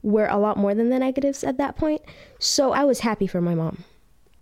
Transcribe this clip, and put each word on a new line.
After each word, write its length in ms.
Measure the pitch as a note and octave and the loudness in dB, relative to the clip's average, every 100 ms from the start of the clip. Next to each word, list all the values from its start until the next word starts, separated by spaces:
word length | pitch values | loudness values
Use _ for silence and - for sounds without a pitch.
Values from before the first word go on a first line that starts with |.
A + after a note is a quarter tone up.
were 260 | G#3+ G#3+ G#3 | 0 2 2
a 100 | G3+ | 2
lot 180 | G#3 G#3 | 0 0
more 180 | G3+ G#3 | 0 2
than 140 | A#3 | 0
the 100 | C4 | 0
negatives 440 | C4 C4+ C#4 C#4 - | 0 0 -2 -2 -4
at 140 | C4 | -2
that 180 | C#4 - | -4 -2
point. 240 | D#4 D4+ - - - - | -2 -2 -6 -20 -20 -6
So 340 | - - C#4 | -2 2 2
I 120 | B3 C#4+ | 2 2
was 160 | B3+ | 2
happy 260 | A3+ G#3+ F#3+ | 0 0 -2
for 140 | F3+ | 0
my 120 | F3 E3 | 0 0
mom. 300 | D#3+ F3+ - - _ _ _ _ | -2 -6 -16 -20 _ _ _ _